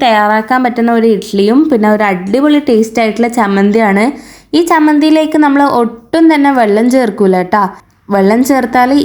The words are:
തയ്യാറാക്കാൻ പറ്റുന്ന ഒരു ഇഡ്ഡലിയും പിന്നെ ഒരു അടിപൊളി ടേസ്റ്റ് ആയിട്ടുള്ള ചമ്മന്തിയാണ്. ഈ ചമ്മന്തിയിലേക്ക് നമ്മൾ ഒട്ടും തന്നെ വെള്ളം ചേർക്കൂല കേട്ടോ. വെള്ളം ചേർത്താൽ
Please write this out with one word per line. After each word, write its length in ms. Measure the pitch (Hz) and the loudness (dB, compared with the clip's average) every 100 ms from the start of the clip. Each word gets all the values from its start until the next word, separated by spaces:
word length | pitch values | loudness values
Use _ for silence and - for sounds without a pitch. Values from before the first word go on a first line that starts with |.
തയ്യാറാക്കാൻ 560 | 254 214 208 214 220 262 254 | 0 0 0 0 -2 -2 -2
പറ്റുന്ന 260 | 240 233 233 | -2 -2 0
ഒരു 80 | 226 202 | 2 0
ഇഡ്ഡലിയും 440 | - 196 202 254 311 | -2 -2 0 2 2
പിന്നെ 160 | 247 214 214 | 0 0 0
ഒരു 80 | 208 | 0
അടിപൊളി 480 | 185 185 233 294 294 285 | -4 -4 -2 0 0 0
ടേസ്റ്റ് 300 | 226 220 240 | 0 0 -2
ആയിട്ടുള്ള 280 | 220 214 233 240 | -4 -2 -4 -2
ചമ്മന്തിയാണ്. 640 | 202 196 202 214 220 196 226 285 - - _ 294 | -2 0 0 0 0 0 -2 -4 -16 -20 _ -2
ഈ 20 | 339 | 0
ചമ്മന്തിയിലേക്ക് 680 | 339 302 302 311 311 311 311 294 | 0 2 2 2 2 0 0 0
നമ്മൾ 160 | 277 285 240 | 2 0 0
ഒട്ടും 440 | 233 233 - 320 330 | -2 -6 -6 0 2
തന്നെ 180 | 311 285 269 | 2 2 2
വെള്ളം 280 | 220 202 247 | 0 0 0
ചേർക്കൂല 440 | 262 240 196 196 185 | 0 0 0 0 0
കേട്ടോ. 220 | 180 214 190 - _ _ - 196 | 0 -2 -2 -6 _ _ -6 0
വെള്ളം 260 | 190 226 262 | 2 0 0
ചേർത്താൽ 400 | 269 247 254 247 285 | 0 0 0 0 0